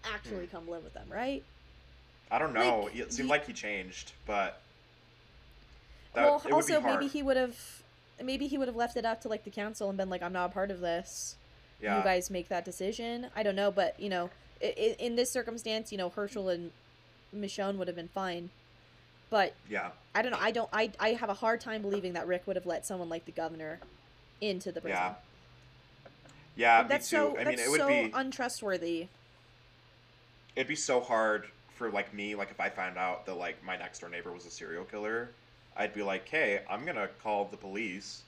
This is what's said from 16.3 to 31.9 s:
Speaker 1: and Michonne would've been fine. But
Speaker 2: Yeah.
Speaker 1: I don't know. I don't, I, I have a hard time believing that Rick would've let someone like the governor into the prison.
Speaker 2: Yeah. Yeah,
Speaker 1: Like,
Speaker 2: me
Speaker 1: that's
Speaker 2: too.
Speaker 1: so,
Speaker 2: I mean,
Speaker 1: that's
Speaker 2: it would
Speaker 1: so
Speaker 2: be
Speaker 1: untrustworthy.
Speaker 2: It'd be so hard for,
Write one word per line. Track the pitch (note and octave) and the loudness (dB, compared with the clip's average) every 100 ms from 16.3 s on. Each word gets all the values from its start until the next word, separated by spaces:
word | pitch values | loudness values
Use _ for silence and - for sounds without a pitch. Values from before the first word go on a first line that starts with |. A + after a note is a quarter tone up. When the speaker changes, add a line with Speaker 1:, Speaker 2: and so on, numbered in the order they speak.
| G#3 F#3+ | -2 0
Speaker 1:
and | F3 E3+ - - - - - - | 0 -2 -12 -20 -20 -20 -20 -14
Michonne | G#3 G3 - G3 G3 | -8 -6 -2 -2 0
would've | F3+ E3+ | -2 -4
been | E3+ | -6
fine. | - F#3+ F3 F3 - - - - - - - - | -4 -2 -2 -6 -14 -20 -20 -20 -20 -20 -20 0
But | A3 F#3 - - | 4 4 2 -6
Speaker 2:
Yeah. | - E3+ - - | -4 -4 -10 -4
Speaker 1:
I | G#3 | 0
don't | B3 | 0
know. | A3+ | 2
I | - | 2
don't, | A3+ A3 | 2 0
I, | A3 A3 - | 2 0 2
I | G#3+ | 0
have | A#3 A3+ | 2 0
a | |
hard | G3+ A3+ A3+ | 0 2 2
time | A#3+ A3 | 0 -4
believing | G3+ G3+ F3+ | -2 -2 -2
that | E3+ E3+ | -4 0
Rick | F3+ F#3+ | -2 0
would've | F#3 F3+ | -4 -2
let | D#3+ - | -4 -4
someone | F#3 E3+ | -6 -4
like | E3 | -6
the | E3+ | -6
governor | E3 E3 E3 D#3 E3+ - - - - - - | -6 -4 -4 -10 -10 -14 -20 -20 -20 -20 -6
into | G#3 F#3 F#3+ | -2 -2 -4
the | E3+ | -6
prison. | - F#3 | -2 0
Speaker 2:
Yeah. | F3+ - - - - - - - - - - - - - - | 0 -4 -16 -20 -20 -20 -20 -20 -20 -20 -20 -20 -20 -20 -18
Yeah, | - A#3 A#3 | 2 8 8
Speaker 1:
Like, | A#3 | 8
Speaker 2:
me | |
Speaker 1:
that's | C#4+ - | 2 4
Speaker 2:
too. | D#4+ | 4
Speaker 1:
so, | D4 | 4
Speaker 2:
I | C#4 | 2
mean, | D4+ B3 | 0 2
Speaker 1:
that's | A#3+ | 4
Speaker 2:
it | |
would | D4+ | 4
Speaker 1:
so | C#4+ | 6
Speaker 2:
be | C#4 A3 | 4 4
Speaker 1:
untrustworthy. | B3 C4 - B3+ - G#3+ F#3 E3+ E3 F3+ - - - - - - - - - - - - - - - | 0 -2 -2 -4 -2 -2 -2 0 -4 -6 -14 -20 -20 -20 -20 -20 -20 -20 -20 -20 -20 -20 -20 -10 -4
Speaker 2:
It'd | C3 | -2
be | D3+ | -2
so | - B2 | 2 2
hard | A#2+ A2+ A2 G#2+ - - - - | 4 4 4 2 -2 -18 -20 -6
for, | A#2 | -2